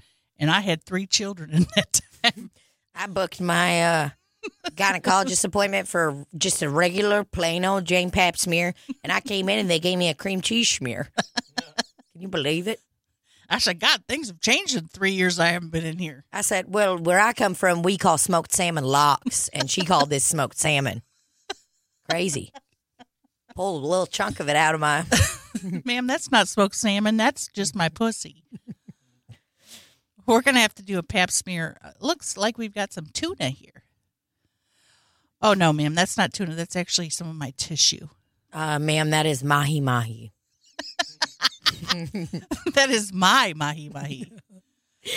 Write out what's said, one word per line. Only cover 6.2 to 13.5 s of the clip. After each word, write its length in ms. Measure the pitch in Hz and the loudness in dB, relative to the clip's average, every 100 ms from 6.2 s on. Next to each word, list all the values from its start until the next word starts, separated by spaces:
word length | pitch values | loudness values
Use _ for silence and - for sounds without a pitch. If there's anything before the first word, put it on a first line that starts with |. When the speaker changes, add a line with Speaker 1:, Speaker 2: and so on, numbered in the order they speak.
| 143 160 | -10 -4
Speaker 2:
just 240 | 185 - | -2 0
a 80 | 147 | 0
regular, 540 | 143 180 190 208 208 | 2 2 2 2 2
plain 400 | 196 - 170 170 | 0 -2 -2 0
old 200 | 185 196 | 0 0
Jane 280 | 170 180 180 | 0 0 2
pap 240 | 196 175 - | 2 2 0
smear, 380 | 185 170 175 - - - | 0 0 0 -4 -12 -10
and 80 | - | -4
I 80 | 196 | -4
came 280 | - 202 190 | -2 -2 0
in 100 | 214 | 0
and 100 | 190 | 0
they 120 | 165 | 0
gave 180 | 180 180 | 0 0
me 100 | 175 | 0
a 60 | |
cream 260 | 143 196 185 | -2 -4 -4
cheese 280 | - 226 226 | -2 0 0
smear. 420 | - - 98 135 | -2 -4 -6 -6
<laughs> 440 | - - - - - - 233 - _ _ | -6 -6 -8 -10 -12 -8 -8 -8 _ _
Can 80 | 165 | -16
you 60 | 190 | -8
believe 400 | 175 139 160 185 | -4 -2 -2 -4
it? 100 | 220 _ _ _ _ _ _ - | -8 _ _ _ _ _ _ -4